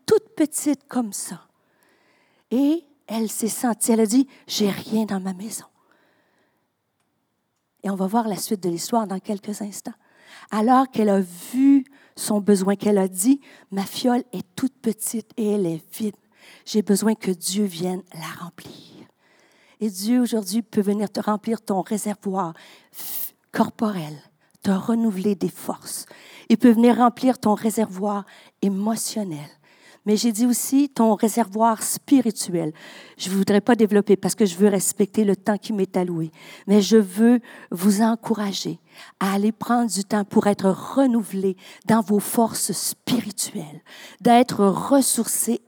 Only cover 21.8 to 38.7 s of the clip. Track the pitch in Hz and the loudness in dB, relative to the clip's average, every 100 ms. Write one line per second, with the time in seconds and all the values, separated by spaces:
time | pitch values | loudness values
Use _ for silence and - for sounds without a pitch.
21.8 | - 214 208 196 202 190 170 - - - | -2 -4 -4 -6 -6 -4 -6 -8 -20 -20
22.8 | _ - - - - - _ - 220 - | _ -16 -12 -10 -12 -14 _ -2 -2 -2
23.8 | 214 190 151 147 _ _ _ _ 196 190 | -6 -4 -10 -14 _ _ _ _ -2 -2
24.8 | - 233 226 185 208 190 180 - - - | 0 0 0 0 -2 -2 -4 -6 -8 -10
25.8 | - - - - - - - 226 247 220 | -10 -14 -14 -20 -20 -18 0 4 6 6
26.8 | 240 226 240 240 254 240 214 202 220 226 | 4 6 2 2 0 0 0 0 0 -2
27.8 | 208 185 208 202 190 - - _ 202 190 | -4 -4 -4 -4 -8 -20 -20 _ -2 -2
28.8 | 214 220 - 214 196 147 147 _ _ _ | -2 -4 -6 -6 -8 -10 -14 _ _ _
29.8 | _ _ 208 214 233 208 247 240 - 269 | _ _ -2 0 0 0 0 0 0 0
30.8 | 285 - 226 208 220 233 214 214 226 220 | 2 2 2 2 0 0 -2 0 0 0
31.8 | - - - 269 233 - - 170 156 - | -4 -6 2 4 4 -4 -4 -4 -4 -8
32.8 | - - - - 180 196 196 202 220 233 | -18 -20 -20 -12 -4 0 2 2 4 4
33.8 | 208 208 202 190 185 - 208 170 208 196 | 4 4 4 2 0 0 0 4 2 4
34.8 | - - 196 - 202 190 - 202 - 208 | -2 -2 0 2 0 0 -2 -4 -4 -4
35.8 | 190 185 180 170 160 - - - - 208 | -2 -2 -2 -4 -6 -10 -20 -12 2 4
36.8 | 185 220 185 190 233 240 - - - 170 | 6 4 4 2 4 4 0 -16 -14 0
37.8 | 202 202 226 226 - 214 196 180 170 | 2 4 2 0 -4 -4 -4 -6 -8